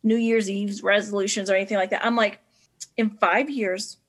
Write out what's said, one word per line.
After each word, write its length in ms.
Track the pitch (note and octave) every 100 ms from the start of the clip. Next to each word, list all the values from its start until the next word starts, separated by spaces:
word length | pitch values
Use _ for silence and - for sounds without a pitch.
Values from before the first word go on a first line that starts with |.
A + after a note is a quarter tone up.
New 140 | A3 A#3
Year's 320 | A3+ A3+ G3
Eve's 320 | G3 G3+ G3+
resolutions 680 | - G3+ G#3 G3+ G3 G#3+ F#3+
or 40 | F#3+
anything 220 | G3 G#3
like 140 | F#3+
that. 120 | G3+
I'm 120 | A3+ A#3
like, 240 | G#3 - _ _ _ _ - -
"In 140 | A3
five 360 | G#3 F#3 G3 C#4+
years 500 | C#4+ G3+ F#3 G#3+ -